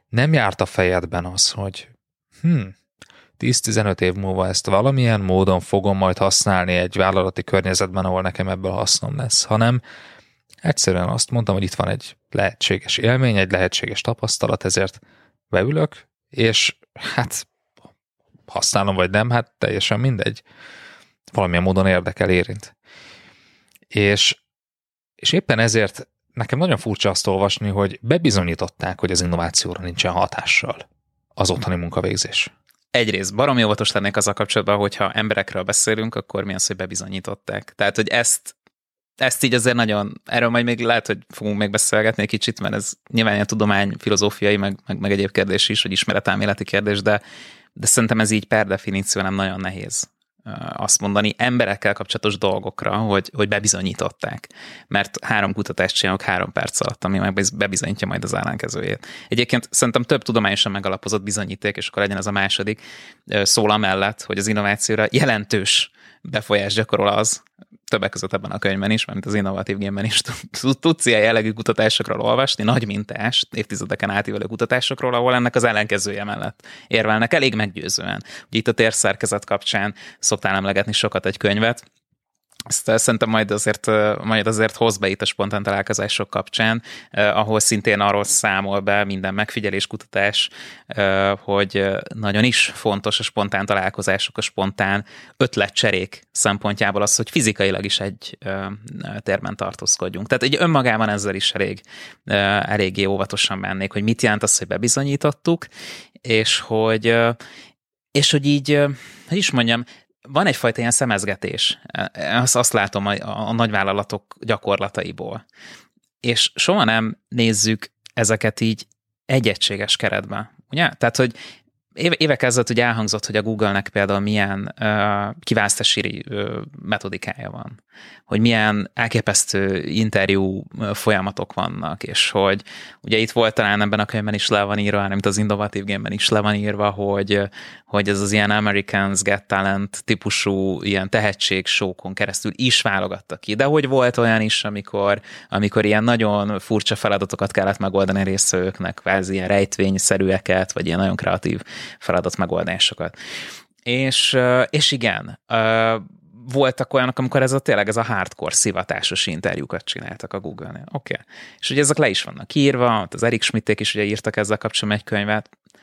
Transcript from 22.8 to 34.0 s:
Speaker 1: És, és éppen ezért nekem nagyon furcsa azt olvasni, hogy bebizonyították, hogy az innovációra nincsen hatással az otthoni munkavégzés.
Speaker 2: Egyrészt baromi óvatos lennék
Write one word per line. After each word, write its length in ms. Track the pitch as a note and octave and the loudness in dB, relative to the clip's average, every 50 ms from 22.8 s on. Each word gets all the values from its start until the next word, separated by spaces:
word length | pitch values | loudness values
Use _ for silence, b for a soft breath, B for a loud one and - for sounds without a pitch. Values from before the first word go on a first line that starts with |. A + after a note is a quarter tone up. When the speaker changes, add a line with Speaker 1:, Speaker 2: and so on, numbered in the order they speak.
| B B B B B B B B B B B B B B B B B B B B _ _ | B B B B B B B B B B B B B B B B B B B B _ _
Speaker 1:
És, 500 | - G#2 G2+ G2+ G2+ G2+ - - - - _ _ _ _ _ _ _ _ _ _ _ _ _ _ _ | 0 2 4 4 4 4 2 2 0 -2 _ _ _ _ _ _ _ _ _ _ _ _ _ _ _
és 160 | _ - - | _ -2 0
éppen 280 | - F#3 - - B2 A2 | 2 2 2 2 2 4
ezért 480 | A2+ A2+ G#2+ A2+ G#2 F#2+ - - - - _ _ _ _ _ | 4 4 4 2 2 2 -2 -10 -16 -18 _ _ _ _ _
nekem 260 | B2 A2+ - - C3+ | -8 -4 -4 -2 0
nagyon 180 | F3 F#3 C3+ - | 0 0 0 0
furcsa 320 | - A2+ G2+ - - G2+ | 0 -4 -2 0 0 0
azt 180 | F#2 - - G#2 | 0 0 0 0
olvasni, 420 | F#2+ F#2+ G2+ G2 - - A2 G2+ | 2 2 2 2 0 -2 -2 -2
hogy 300 | F#2+ G2+ G2+ F#2+ F2 - | 0 0 0 0 -2 -6
bebizonyították, 1000 | - A#2 D3+ F3 E3 C#3 G2+ G2 F2 F2 E2 - F#2 E2 - _ - F#2 F2+ - | 0 0 0 4 4 4 4 4 2 0 -2 -4 -4 -6 -6 _ -6 -6 -4 -4
hogy 120 | - F2+ | -2 -2
az 100 | F#2 E2+ | 0 0
innovációra 600 | F2+ F2 F2 E2+ E2+ E2 D#2+ - - F2+ F2+ - | 0 0 0 0 -2 0 -2 -2 -2 -2 -8 -8
nincsen 300 | F#2 F2+ F2 - - F2+ | -8 -10 -6 -2 -2 0
hatással 800 | F2 F2+ F#2 - - - - - - - - B2 - - - - _ _ _ _ _ _ _ _ | 0 0 0 0 -2 -6 -2 0 0 0 0 -2 -6 -8 -10 -20 _ _ _ _ _ _ _ _
az 220 | _ - G#2 F#2 | _ 0 0 2
otthoni 260 | F2+ - - - F2+ | 2 0 0 -2 -2
munkavégzés. 800 | F2 E2+ F2 - - - G2+ G2+ G2 - - - - - - - _ _ _ _ _ _ _ - | -2 -4 -4 -4 -2 -2 0 -2 -2 -4 -2 -2 -2 -2 -2 -6 _ _ _ _ _ _ _ 2
Speaker 2:
Egyrészt 400 | B2 A#2 G#2+ G2 - G2 F#2 G2+ | 2 2 2 0 -2 -4 -4 0
baromi 280 | G#2+ C3+ C#3+ C3+ B2 A2+ | 0 2 2 4 4 4
óvatos 280 | G#2 G#2 - G#2+ - | 4 2 2 0 0
lennék 260 | - A#2+ | 0 0